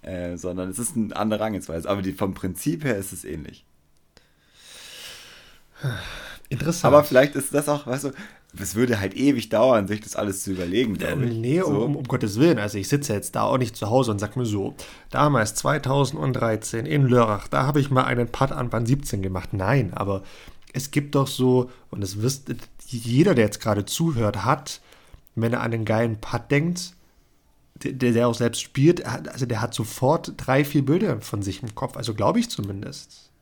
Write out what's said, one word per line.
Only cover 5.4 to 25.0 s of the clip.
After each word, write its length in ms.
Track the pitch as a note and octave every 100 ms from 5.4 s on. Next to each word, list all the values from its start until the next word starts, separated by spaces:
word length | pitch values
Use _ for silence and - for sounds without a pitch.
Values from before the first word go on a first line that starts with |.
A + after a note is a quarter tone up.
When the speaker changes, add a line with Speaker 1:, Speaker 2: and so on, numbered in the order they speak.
| - - _ - C3+ G#2+ E2+ - - - -
Speaker 2:
Interessant. 460 | A#2 C3 F3 D3+
Speaker 1:
Aber 100 | C#3+
vielleicht 300 | D3 B2+ C#3+
ist 180 | C#3+ -
das 160 | C#3+ D3
auch, 180 | D3 D3
weißt 180 | B2+
du, 60 | C#3 C3+ G#3 - _ -
es 160 | F#2+
würde 260 | F#2 B2 A2
halt 140 | G2 F#2+
ewig 320 | C3+ C3 A2
dauern, 360 | G#2+ B2+ A#2+ F#2+
sich 140 | G#2
das 160 | - -
alles 260 | G#2+ F#2+
zu 80 | -
überlegen, 440 | F#2 F2 G2 B2+ F#3+
glaub 240 | B2+ D3
Speaker 2:
Äh, 60 | B2
Speaker 1:
ich. 100 | A2+
Speaker 2:
nee, 240 | A#2 D#3+
um, 140 | F#3
Speaker 1:
So. 80 | G#2
Speaker 2:
um, 140 | A#2+ C#3+
um 80 |
Gottes 340 | B2+ C3 A2 G2
Willen. 200 | D#3+ C3+
Also 200 | G#2 G#2
ich 100 | F#2+
sitze 240 | C#3+ C#3+
jetzt 240 | G#2 - -
da 60 |
auch 160 | A2 B2+
nicht 180 | B2 G#2+
zu 140 | G#2
Hause 200 | A#2+ B2
und 80 | G#2
sag 180 | G#2+ B2+
mir 100 | A#2+
so, 280 | G#2 F#2+ - - - -
„Damals 440 | C3 D3 C3+ G#2+ -
zweitausenddreizehn 1300 | C3 D3 B2+ C3+ C3+ D3+ D3 B2+ A#2 A2 - A2+ B2+
in 160 | D3+ C3+
Lörrach, 420 | B2 A#2 G#2 -
da 180 | C#3 C3+
habe 140 | D3+
ich 100 | C#3
mal 140 | C3
einen 240 | C3 B2 A#2
Putt 240 | - C3+
an 180 | D3 B2
Bahn 160 | A2+ A#2
siebzehn 340 | C#3 - G2+
gemacht.“ 300 | F#2+ F#2 -
Nein, 400 | G#2 F#2+ C#3 G#2
aber 280 | - G2+ G2 - - - - -
es 180 | C3+ C3+
gibt 240 | - C#3+
doch 120 | C#3+ C3+
so, 440 | - B2+ B2+ B2 - -
und 100 | -
das 200 | G2+ G2+
wisst 320 | A2+ C#3 - A#2 - - -
jeder, 480 | A#2 A#2 B2 F#3
der 100 | D3
jetzt 160 | G#2+ -
gerade 240 | - G2+
zuhört, 600 | G2+ - E3 C3 G#2+ G2+
hat, 360 | G2 D3+ - - _ -